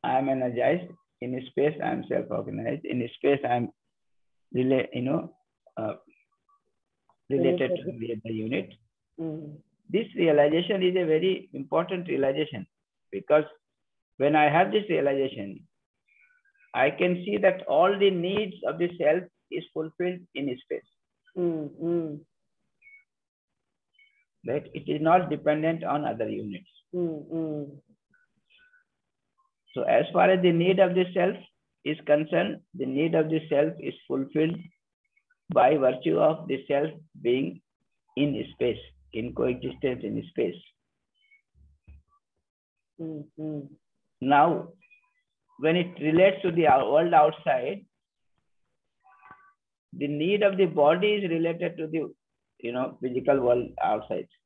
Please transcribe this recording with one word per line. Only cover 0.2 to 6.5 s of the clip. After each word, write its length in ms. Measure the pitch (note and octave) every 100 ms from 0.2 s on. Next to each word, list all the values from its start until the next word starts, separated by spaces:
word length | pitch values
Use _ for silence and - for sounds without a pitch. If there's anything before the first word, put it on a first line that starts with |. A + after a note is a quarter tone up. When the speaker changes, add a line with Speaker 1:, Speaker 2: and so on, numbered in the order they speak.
| C3+
Speaker 1:
energized, 640 | C3 B2+ A#2 B2+ F3 F3 - _ _
in 180 | B2 B2+ C3
space, 260 | - D3 D3+
I 80 | -
am 120 | - -
self-organized. 760 | - - A2+ G#2+ G#2+ A#2 C#3+
In 240 | - B2 A#2+
space, 260 | - C#3+ C#3
I 120 | C3+ B2
am 140 | A#2 _ _ _ _ _ _ _ _
rela-, 340 | B2 B2+ C3 -
you 100 | B2
know, 320 | B2+ D3+ - _ _ _ _ -
uh, 180 | A2 - _ _ _ _ _